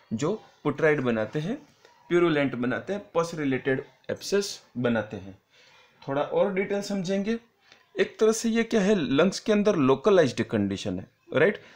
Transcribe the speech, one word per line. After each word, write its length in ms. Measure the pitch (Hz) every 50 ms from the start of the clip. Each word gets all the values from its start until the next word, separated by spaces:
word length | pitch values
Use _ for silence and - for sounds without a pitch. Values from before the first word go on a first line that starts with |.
| _ - -
जो 200 | 113 139 160 214 214 - - _ _ -
पुट्राइड 380 | 151 135 - 156 156 151 143
बनाते 380 | 131 123 117 110 107 107 - 151
हैं, 160 | 151 180 247 302 - _ _ _ _ _ _ _ _ -
प्यूरुलेंट 460 | 165 175 175 170 156 147 143 135 127
बनाते 380 | 117 123 123 123 107 - - 196
हैं, 180 | 202 - - -
पस 160 | 170 165 165 -
रिलेटेड 500 | 156 151 139 131 123 - 139 131 135 - - _ _ _ -
एब्सेस 520 | 107 101 - - - 202 202 - - - - _ - 123
बनाते 400 | 123 120 117 110 104 - - 98
हैं। 200 | 92 98 95 - _ _ _ _ _ _ _ _ _ _ _ _ - -
थोड़ा 140 | 139 143
और 320 | 147 - - 160 180 202 190
डिटेल 280 | 185 202 185 202 202
समझेंगे। 580 | 196 - 202 196 180 170 196 196 202 208 233 233 - _ _ _ _ - - _ _ _ - -
एक 200 | 196 - - -
तरह 120 | 220 220
से 180 | 220 220 - 233
ये 140 | 220 226 226
क्या 180 | 226 - 226
है, 140 | 190 190 220
लंग्स 440 | 196 151 - 131 143 165 196 185 -
के 120 | - -
अंदर 240 | 214 208 202 214 202
लोकलाइज्ड 680 | 175 135 127 135 135 - 214 202 180 160 127 113 - 113
कंडीशन 560 | - - 107 101 98 98 95 - 107 92 90
है, 80 | 98 - _ _ _ - -
राइट। 280 | 131 151 202 208 - - - -